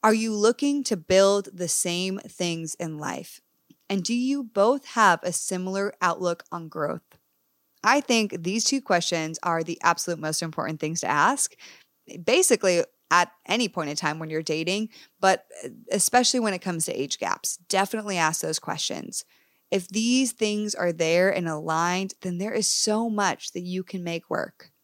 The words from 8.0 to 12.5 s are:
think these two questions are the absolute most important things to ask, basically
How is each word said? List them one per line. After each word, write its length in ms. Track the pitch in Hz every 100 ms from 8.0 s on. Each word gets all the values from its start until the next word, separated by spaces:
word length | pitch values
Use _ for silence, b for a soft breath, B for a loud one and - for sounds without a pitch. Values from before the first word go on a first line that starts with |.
think 420 | - 233 214 175
these 220 | 165 214
two 160 | - 277
questions 580 | - 180 170 165 160 160
are 200 | - 165
the 160 | 165 170
absolute 360 | - 170 - 165
most 240 | 156 160
important 380 | 170 156 156 160
things 220 | 156 160
to 40 | -
ask, 480 | 147 175 277 - - B B B _ - -
basically 580 | 170 285 359